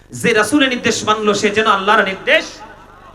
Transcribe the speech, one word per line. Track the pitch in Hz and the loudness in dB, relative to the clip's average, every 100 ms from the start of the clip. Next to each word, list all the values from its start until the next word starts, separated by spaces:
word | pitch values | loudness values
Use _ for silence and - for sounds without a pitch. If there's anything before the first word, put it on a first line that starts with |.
| - | -18
যে | 123 240 | -6 0
রাসূলের | 214 208 294 269 | 0 2 2 2
নির্দেশ | 247 220 - | 0 -2 -2
মানলো, | 208 214 214 | -2 0 0
সে | 202 208 | 0 0
যেন | 202 220 | 0 2
আল্লাহর | 196 190 220 | 2 2 2
নির্দেশ। | 190 190 - 311 - - - - - - - | 2 -2 0 0 0 -12 -20 -20 -20 -20 -20